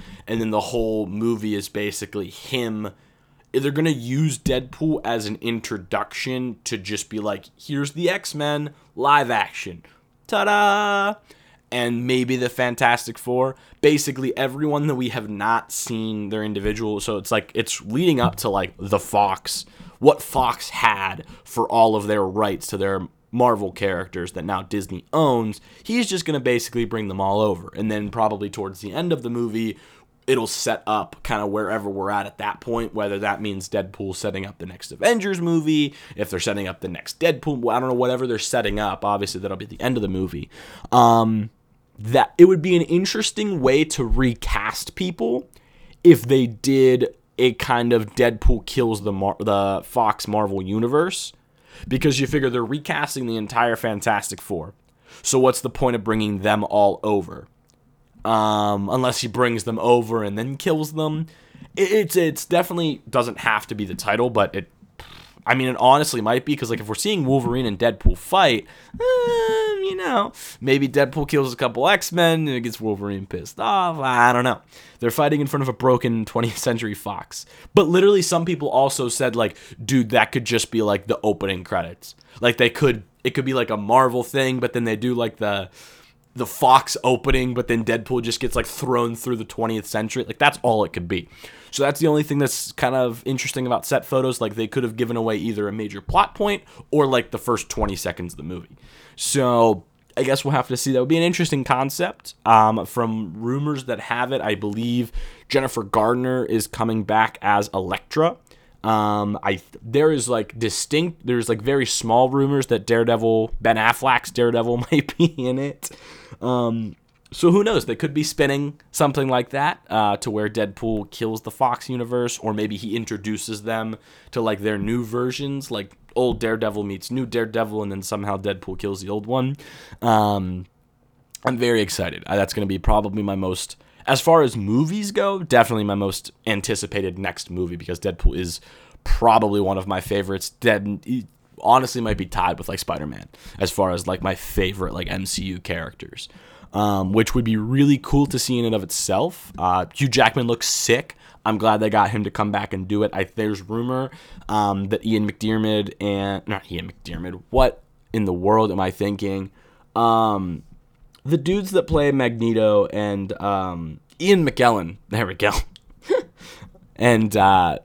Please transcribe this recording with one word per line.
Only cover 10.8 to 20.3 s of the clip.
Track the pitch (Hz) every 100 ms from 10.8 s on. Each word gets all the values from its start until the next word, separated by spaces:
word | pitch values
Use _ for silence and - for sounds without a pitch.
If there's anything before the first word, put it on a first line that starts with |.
| 208 202 202 208 _ - _ _ -
And | 123 120 117
maybe | 123 127 123
the | 127 123
Fantastic | 127 123 120 120 120 - -
Four. | 123 123 131 131 - _
Basically, | 147 147 147 131 131 -
everyone | 135 139 151 147 151
that | 127
we | 123
have | 120 107
not | 101 107 117 -
seen | - - 113 110 107 101
their | 110
individual, | 107 101 104 107 110 104
so | 117 104
it's | 95
like, | 110 -
it's | - - -
leading | 98 123 175 135
up | 120 -
to, | 113
like, | 98 95 -
the | 98 101
Fox, | - 104 101 95 - - - - - -
what | 143 -
Fox | -